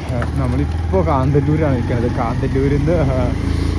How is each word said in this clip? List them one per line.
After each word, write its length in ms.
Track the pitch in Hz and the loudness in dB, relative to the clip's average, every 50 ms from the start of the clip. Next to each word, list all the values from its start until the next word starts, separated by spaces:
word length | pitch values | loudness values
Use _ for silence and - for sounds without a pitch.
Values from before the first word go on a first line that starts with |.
| - - | -6 -4
ആ, 300 | 127 120 - - - 139 | -4 -4 -2 -2 -2 -2
നമ്മളിപ്പോൾ 640 | 131 127 123 135 143 - - - - - 185 190 165 | -2 0 0 0 -2 -2 -2 -2 -2 0 0 0 2
കാന്തല്ലൂരാണ് 720 | 160 147 131 131 143 143 147 135 147 151 151 156 143 131 | 2 2 2 2 2 2 2 2 2 2 2 2 2 0
നിൽക്കുന്നത്. 360 | 120 - 131 127 120 120 120 | 0 0 0 0 0 0 0
കാന്തല്ലൂരിൽ 640 | 117 127 120 117 123 123 131 131 127 131 135 139 143 139 | -2 -2 -2 -2 -2 -2 -2 0 0 2 2 2 2 2
നിന്ന്, 140 | 143 160 | 2 2
ആ, 400 | 175 160 151 131 131 127 123 - - - - - - - - - - | 2 2 2 0 0 0 0 0 -2 -2 -2 -2 -2 0 -2 -2 -2